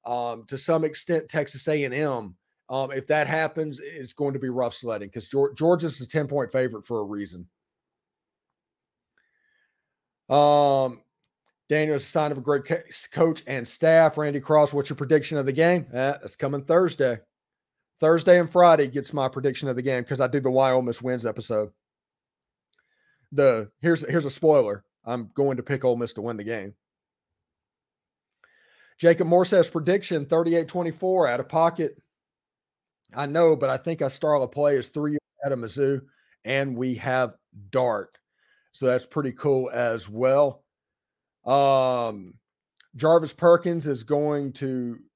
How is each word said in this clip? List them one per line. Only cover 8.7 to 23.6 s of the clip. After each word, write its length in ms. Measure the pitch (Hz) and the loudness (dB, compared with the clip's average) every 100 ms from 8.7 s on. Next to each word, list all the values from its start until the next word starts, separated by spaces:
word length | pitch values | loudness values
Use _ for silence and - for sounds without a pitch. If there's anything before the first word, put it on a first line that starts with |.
| _ _ _ _ _ _ _ _ _ _ _ _ _ _ _ - | _ _ _ _ _ _ _ _ _ _ _ _ _ _ _ 0
Um, 760 | 139 147 147 143 135 131 117 _ _ _ _ _ _ - | 2 4 4 4 2 -2 -6 _ _ _ _ _ _ -4
"Daniel 280 | 151 156 143 | -2 0 -2
is 80 | |
a 20 | - | -2
sign 240 | 165 151 | -2 -2
of 80 | 139 | -4
a 20 | |
great 240 | 143 143 | -2 -2
co-, 180 | 139 170 - - - | -2 -6 -6 -20 -10
coach 320 | - 165 160 - | 0 0 0 -8
and 180 | 135 117 | -10 -10
staff." 500 | - 160 165 160 151 | -2 4 6 4 2
Randy 220 | 151 143 | -4 -4
Cross, 340 | 135 151 147 | 2 4 4
"What's 160 | 143 139 | 0 -4
your 80 | 143 | -6
prediction 400 | 139 151 - 151 | 2 0 2 -4
of 100 | 135 | -2
the 60 | |
game?" 360 | 135 165 180 131 | 2 2 2 -2
Eh, 220 | 120 135 143 | -4 -4 -4
it's 140 | - - | -10 -8
coming 260 | 139 143 | -6 -4
Thursday. 540 | 139 170 180 - 131 113 _ _ _ _ _ _ _ - | 2 4 4 0 -2 -2 _ _ _ _ _ _ _ 0
Thursday 400 | 156 165 170 180 | 2 4 6 6
and 100 | 165 | 6
Friday 380 | 180 175 156 139 | 6 8 8 4
gets 260 | 135 - | -2 -6
my 160 | 147 131 | -4 -4
prediction 400 | 135 135 127 139 | -2 -4 -4 -6
of 60 | |
the 80 | 123 | -4
game, 220 | 127 127 | -2 -4
'cause 160 | 117 135 | -4 -2
I 80 | 127 | 0
do 100 | 143 | 0
the 120 | 131 | 0
Why 180 | 127 135 | 2 4
Ole 120 | 127 | 2
Miss 200 | 123 117 | 0 -6
Wins 240 | 127 127 113 | -6 -6 -6
episode. 460 | 104 110 110 104 _ _ _ _ _ _ _ _ _ _ _ _ _ _ _ - | -8 -4 -4 -4 _ _ _ _ _ _ _ _ _ _ _ _ _ _ _ -8
The, 400 | 143 139 113 | 2 2 2